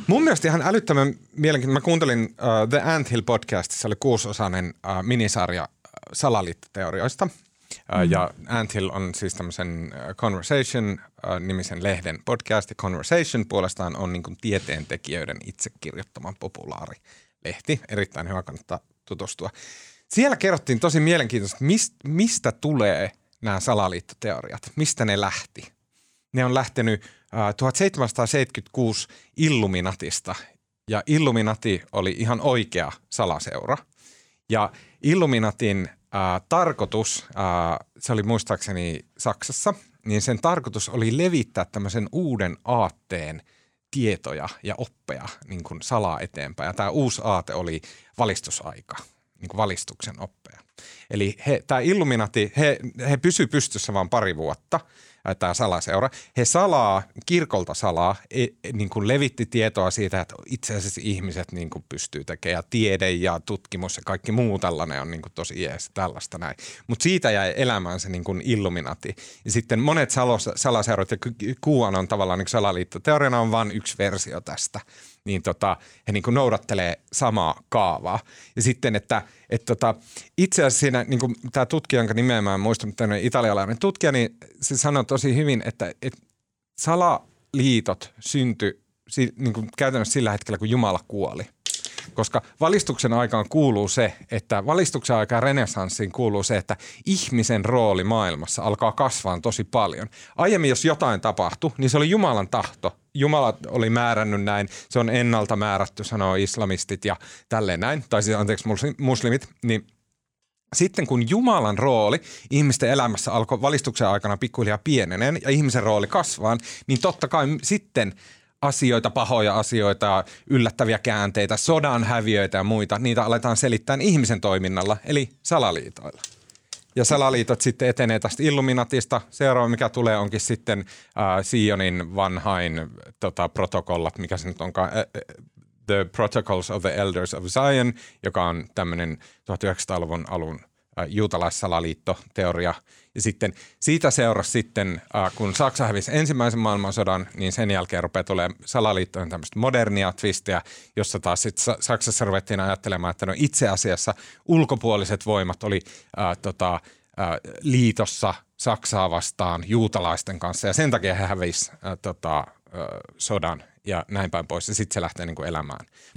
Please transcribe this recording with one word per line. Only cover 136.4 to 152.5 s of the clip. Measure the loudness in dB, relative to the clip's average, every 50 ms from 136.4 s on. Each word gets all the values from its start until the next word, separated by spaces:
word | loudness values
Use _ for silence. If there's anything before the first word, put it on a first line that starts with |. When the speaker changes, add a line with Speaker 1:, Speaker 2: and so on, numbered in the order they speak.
| 0 0 -2 -2 -2 -4
Speaker 1:
of | -4 -2
the | -2 -2 0
Elders | 0 0 0 0 -2 -4 -4 -6
of | -8 -6
Zion, | -2 0 2 4 4 4 4 2 0 -2 -6 -12 -20 -12 _ -6
joka | -4 -2 0 0
on | 0 -2 -4 -6 -8 -4
tämmönen | -4 -4 -2 -2 -4 -4 -6 -6 -10 -14 -20 _ _ _
tuhat | -8 -6 -2 -2
yhdeksänsataaluvun | -2 -2 -2 -4 -4 -4 -4 -4 -4 -6 -6 -6 -6
alun, | -6 -6 -6 -8 -10 -14 -16 _ _ _ _ _ -8
ää, | -8 -8
juutalaissalaliittoteoria. | -4 -2 -2 0 0 0 0 -2 -2 -2 -2 -4 -2 -2 0 -2 -2 -6 -6 -4 -4 -4 -4 -6 -10 -4 -2 -2 0 0 0 -2 -2 -2 -4 _ _ _ _ _ _ -8
Ja | -4
sitten | -4 -4 -2 -2 -4 -4 -4 -6 -18 -20 _ -4
siitä | 0 0 2 2 2 2
seurasi | 2 4 2 2 2 0 0 -2
sitten, | 0 -2 -2 -2 -2 -2 -2 -2 -4 -8 -8 -4 -2
ää, | 0 0 0 -2
kun | -2 -4 -2 0
Saksa | 2 0 0 2 0 0
hävisi | 0 0 -2 -2 -2 0
ensimmäisen | 0 0 0 0 0 0 0 0 0
maailmansodan, | 0 0 0 0 -2 -2 0 0 0 0 0 -2 -2 -6 -8
niin | -6 -4 -4
sen | -2 -2 0 0
jälkeen | 0 0 -2 -2 -4 -4 -2
rupeaa | -2 -2 -2 -2
tulemaan | 0 0 0 0 -2 -4 -8 -10
salaliittojen | -4 0 2 2 2 2 2 0 -4 -4 -8 -8 -8
tämmöistä | -8 -10 -10 -8 -4 -2
modernia | 0 2 2 2 2 2 2 0 0 0 -2
twistiä, | -2 -2 -2 -2 -2 -2 -2 -2 -2 -4 -6 -18 -20 -18 _ -4
jossa | -4 -2 -2 -2 -2
taas | 0 0 0 0
sit | -2 -4 -2
Sa-, | -2 -2 -2 -2 -2
Saksassa | -2 -2 0 0 0 -2 0 0 0
ruvettiin | 0 0 0 -2 -2